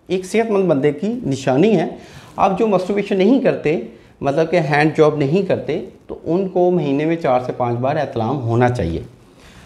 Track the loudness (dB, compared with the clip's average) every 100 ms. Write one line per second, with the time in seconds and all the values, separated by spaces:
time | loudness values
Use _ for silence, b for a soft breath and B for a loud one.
0 | -6 -6 -2 -2 0 0 2 2 2 0
1 | -4 -4 -4 -4 0 2 4 4 0 -8
2 | B B B B 0 2 2 0 0 -4
3 | -2 2 4 4 2 0 -2 -2 -4 B
4 | B B -4 0 0 0 0 2 2 4
5 | 2 4 0 0 0 -2 -2 -6 -8 -18
6 | -16 -12 -4 -2 0 0 2 2 0 0
7 | 0 0 0 0 -2 -4 -2 -2 -2 -2
8 | -4 -4 -2 -2 0 2 2 2 -4 -4
9 | -10 -20 B B B B